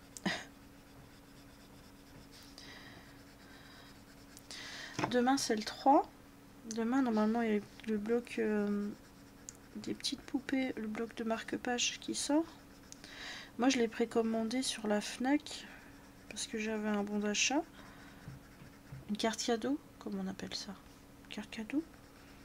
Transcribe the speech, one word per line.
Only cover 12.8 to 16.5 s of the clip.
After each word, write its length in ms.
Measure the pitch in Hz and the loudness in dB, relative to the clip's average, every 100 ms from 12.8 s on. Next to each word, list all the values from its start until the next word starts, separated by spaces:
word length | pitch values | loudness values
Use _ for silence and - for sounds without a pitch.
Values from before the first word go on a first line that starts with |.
| - - - - - - - - | -18 -18 -16 -14 -12 -12 -12 2
Moi, 140 | 254 | 4
je 80 | 247 | 6
l'ai 100 | 226 | 2
précommandé 720 | - 233 233 226 226 220 254 | 2 2 2 2 0 0 0
sur 240 | 262 - 214 | 0 -2 0
la 140 | 208 | 0
FNAC 640 | - - 254 294 - - - - - - - - - | 0 -2 2 2 2 -10 -12 -16 -18 -20 -20 -20 -14
parce 180 | 214 | -8
que 120 | - | -6